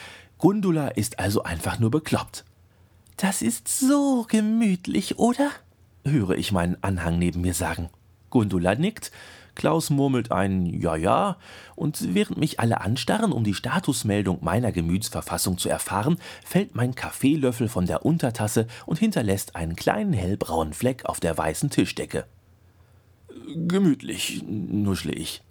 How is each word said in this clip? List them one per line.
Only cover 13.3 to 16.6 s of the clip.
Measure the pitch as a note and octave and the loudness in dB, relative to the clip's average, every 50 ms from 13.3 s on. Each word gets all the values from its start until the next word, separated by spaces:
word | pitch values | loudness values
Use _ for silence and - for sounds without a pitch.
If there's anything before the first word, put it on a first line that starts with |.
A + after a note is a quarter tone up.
um | - A#2 G#2+ | 0 0 0
die | G#2 F#2 | 0 -2
Statusmeldung | - - B2 - F#3 - D3+ B2+ - - G#2+ G2+ G#2 F#2+ F#2+ F2 - | -2 -4 -2 -2 0 0 0 -2 0 0 0 2 2 2 0 -2 0
meiner | D#2+ E2 F#2 A#2+ B2 G#2 | 0 0 0 2 2 2
Gemütsverfassung | D#2+ F2 E2 E2 F2 G2+ A2 - - E2 - - E2+ E2+ - F#2 F2+ - | 0 0 0 2 0 0 -2 -4 -6 -8 -6 -4 -4 -2 0 -2 -2 -2
zu | - - | -2 -2
erfahren, | D2+ - - - F#2+ G2 A2 D3+ F3 - - - - - - | -2 -2 -2 -2 -2 0 2 0 0 0 -4 -12 -18 -18 -12
fällt | - - F3+ | -2 0 0